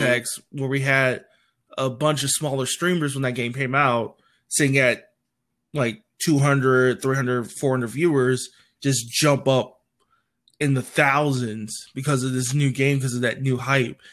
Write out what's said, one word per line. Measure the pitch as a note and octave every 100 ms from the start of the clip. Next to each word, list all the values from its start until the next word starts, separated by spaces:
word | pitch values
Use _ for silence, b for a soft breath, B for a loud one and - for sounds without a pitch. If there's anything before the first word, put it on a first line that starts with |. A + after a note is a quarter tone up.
Apex, | B2+ A#2+ A#2+ - -
where | D3 C3+
we | C3+
had | C3+ C3+ B2+ A2+ - _ _ _ _ -
a | C3+
bunch | A#2+ D3+ C#3+
of | C3+
smaller | - D3+ C3+ B2+
streamers | - F3 F3+ D3 C3
when |
that | C3
game | A#2+ A#2+
came | B2 C3
out, | C3+ C#3 A#2 A2 - _ _ -
sitting | - C#3+ C3+
at, | B2+ A2 - _ _ _ _ _ _
like, | D3 A#2+ G#2+ _ -
two | - C#3+
hundred, | C#3+ C#3 C3 B2+ B2+ B2
three | C3+ C3+
hundred, | B2 B2 A2+
four | - C#3+
hundred | B2+ A#2+
viewers, | A#2+ E3+ C#3 B2+ B2+ - b b b
just | C#3 C3 A#2
jump | - D3+ C#3 C#3
up | C3 A2 _ _ _ _ _ _ _ _ -
in | D3
the | C3+
thousands | A#2 - C#3+ C#3 D3+ C3 A#2+ A2 G#2+ - -
because | - C#3 C#3
of | C3
this | B2+ B2
new | C#3+ C#3+
game, | C3 C3+ C#3
'cause | C3
of | A#2+
that | B2 C#3
new | C3+ B2
hype. | C3 C3+ A#2+ - B